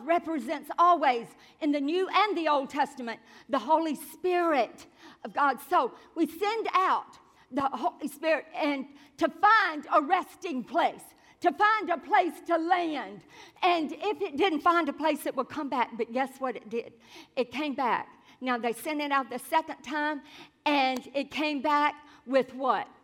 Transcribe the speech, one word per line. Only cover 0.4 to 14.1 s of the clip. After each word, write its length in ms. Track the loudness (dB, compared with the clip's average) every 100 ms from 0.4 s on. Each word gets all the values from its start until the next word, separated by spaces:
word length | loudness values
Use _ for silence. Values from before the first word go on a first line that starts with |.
| -4 -8 -4 4
always 500 | 6 6 4 0 -2 -16 -20 -4
in 100 | 0
the 100 | 0
New 260 | 0 0 2
and 280 | 2 2 2
the 100 | 2
Old 220 | 0 0
Testament 500 | -2 -4 -4 -10 -12 -16 -20 -4
the 100 | -2
Holy 360 | 2 2 2 -4
Spirit 920 | -8 -4 0 2 2 2 0 -4 -20 _ -20 -16
of 100 | -8
God. 260 | 0 2 0 0
So 220 | 0 0 -4 -8 -2
we 120 | -2
send 420 | 0 -2 -2 0
out 440 | 0 2 0 -4 -18 _ _ -10
the 120 | -4
Holy 440 | -4 -2 -4 -4 -10
Spirit 380 | -4 0 0 -2 -4
and 320 | -2 -2 -6 -14 -16 -2
to 100 | -2
find 560 | 4 6 6 4 -2 0
a 100 | 0
resting 600 | 2 0 -2 -10 -8 -8
place, 400 | -2 0 0 -2 -16 -20 _ _
to 100 | 0
find 380 | 4 4 4 0
a 80 | -4
place 420 | 2 4 4 -2 -2
to 100 | 0
land. 680 | 2 0 0 -4 -8 -14 -20 -20 -20 -2
And 280 | 2 2 0
if 280 | -4 -4